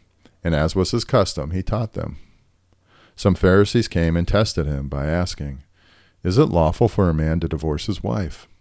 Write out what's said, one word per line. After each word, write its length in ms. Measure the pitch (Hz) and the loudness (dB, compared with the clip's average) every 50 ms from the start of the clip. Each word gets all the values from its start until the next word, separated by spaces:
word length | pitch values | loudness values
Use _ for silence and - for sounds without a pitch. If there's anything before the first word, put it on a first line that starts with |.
| _ _ _ _ _ _ _ _ - | _ _ _ _ _ _ _ _ -4
and 100 | 85 80 | -2 0
as 220 | 73 78 80 - | 2 0 0 0
was 140 | 95 90 - | 0 0 0
his 120 | - 120 - | -2 -4 -2
custom, 480 | - - 120 95 - - - 67 76 | 0 2 2 2 2 -2 -6 -6 -6
he 100 | 92 92 | -6 -6
taught 320 | 95 - - 113 117 107 - | -4 -4 -4 -4 -4 -6 -6
them. 260 | - 80 76 - - - _ _ _ _ _ _ _ _ _ _ _ _ _ _ _ _ _ _ | -8 -8 -8 -10 -14 -18 _ _ _ _ _ _ _ _ _ _ _ _ _ _ _ _ _ _
Some 180 | - - 101 90 | 0 2 2 2
Pharisees 540 | - - 92 92 101 101 - - 120 110 - | 4 4 6 6 6 4 4 2 0 0 0
came 260 | - 85 82 82 82 | 0 0 0 2 2
and 100 | 85 87 | 0 0
tested 400 | - - 101 110 - - - 76 | 2 2 2 0 0 -2 -4 -4
him 220 | 73 73 69 69 | -2 -4 -4 -6
by 200 | 67 69 69 69 | -6 -6 -6 -4
asking, 560 | 76 82 90 87 87 - - 71 71 67 64 - _ _ _ _ _ _ _ _ _ _ _ - | -2 -2 -2 -2 -4 -6 -8 -10 -10 -10 -12 -16 _ _ _ _ _ _ _ _ _ _ _ -4
"Is 140 | 90 92 | 0 2
it 80 | 123 - | 4 4
lawful 420 | - - 85 80 78 87 - 117 | 4 4 4 2 2 2 2 0
for 220 | 110 - - 98 87 | 2 2 2 2 2
a 40 | 80 | 2
man 260 | 78 78 78 80 82 | 2 0 0 0 -2
to 80 | 82 | -2
divorce 380 | 80 82 78 82 78 76 76 - | -4 -4 -4 -4 -4 -4 -4 -4
his 160 | - 95 - - | -6 -6 -6 -4
wife?" 440 | - - 110 90 73 - - - _ _ _ | -4 -4 -4 -6 -8 -10 -14 -20 _ _ _